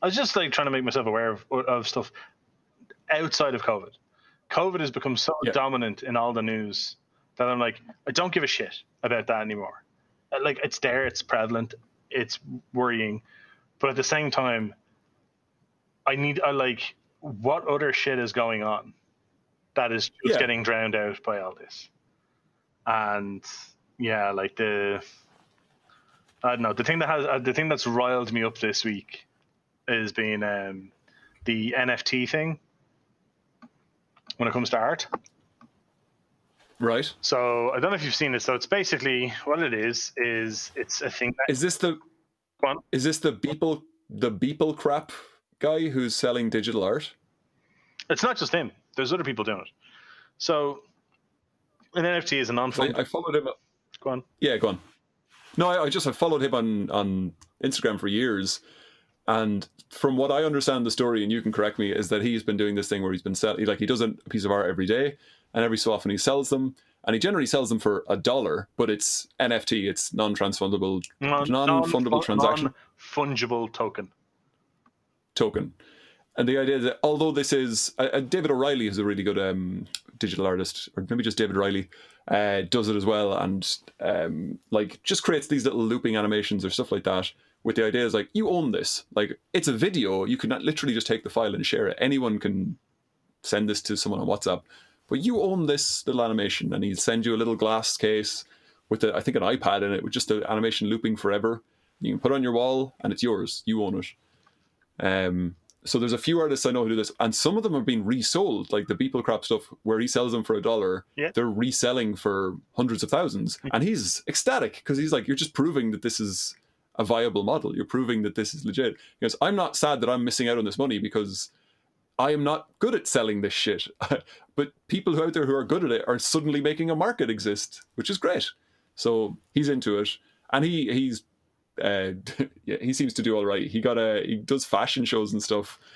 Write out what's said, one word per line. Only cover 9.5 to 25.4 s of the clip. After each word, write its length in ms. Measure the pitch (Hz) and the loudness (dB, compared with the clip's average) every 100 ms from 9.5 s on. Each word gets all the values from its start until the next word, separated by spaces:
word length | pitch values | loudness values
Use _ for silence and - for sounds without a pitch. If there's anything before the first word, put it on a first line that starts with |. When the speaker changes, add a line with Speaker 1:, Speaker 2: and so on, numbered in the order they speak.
| 104 98 - _ _ _ _ - | -6 -8 -12 _ _ _ _ -8
Speaker 1:
Uh, 80 | 135 | -2
like, 160 | 143 135 | -2 -2
it's 140 | 143 - | -4 -2
there, 260 | 135 127 131 | 0 0 0
it's 140 | - | -4
prevalent, 520 | - 120 110 117 113 - _ _ - | -2 0 0 -2 -4 -10 _ _ -8
it's 280 | 135 113 - 143 127 - | -4 -4 -8 -12 -14 -8
worrying. 480 | 127 123 117 110 107 - - - _ _ - | -2 0 0 -2 -4 -10 -20 -20 _ _ -2
But 120 | 135 | -2
at 40 | 127 | 0
the 80 | |
same 260 | 127 156 151 | 0 0 0
time, 460 | 135 131 117 107 - _ _ _ _ _ _ _ _ _ _ _ _ - | 0 0 0 -2 -8 _ _ _ _ _ _ _ _ _ _ _ _ -2
I 100 | 139 | 0
need, 220 | 147 139 | 0 0
I, 100 | 143 | 0
like, 440 | 139 127 117 - - _ _ | 2 0 -2 -8 -14 _ _
what 440 | 151 107 117 160 160 | -12 -4 0 0 0
other 260 | 143 147 | 0 2
shit 260 | 131 - 127 | 0 0 0
is 120 | 117 | 0
going 280 | 123 117 110 | 0 0 0
on 320 | 107 107 - - _ _ _ _ _ _ _ | 0 -2 -6 -20 _ _ _ _ _ _ _
that 180 | - 120 | 0 0
is 180 | 113 - | 0 -4
just 260 | - 240 135 | -2 2 4
Speaker 2:
Yeah. 20 | |
Speaker 1:
getting 220 | 127 117 | 2 0
drowned 340 | 117 113 110 107 | 0 0 0 0
out 280 | 104 101 | -2 -4
by 160 | - 104 | -4 -4
all 160 | 92 92 | -4 -10
this? 340 | - - - _ _ _ _ _ _ _ _ _ - | -18 -20 -20 _ _ _ _ _ _ _ _ _ -2
And, 580 | 113 107 104 101 98 - - - _ _ - | 0 0 -2 -4 -10 -12 -18 -20 _ _ -6
yeah, 320 | 117 110 101 | -2 0 0
like, 240 | 98 98 - | -2 -4 0
the, 480 | 110 104 101 101 - - _ _ | 0 2 0 -2 -6 -20 _ _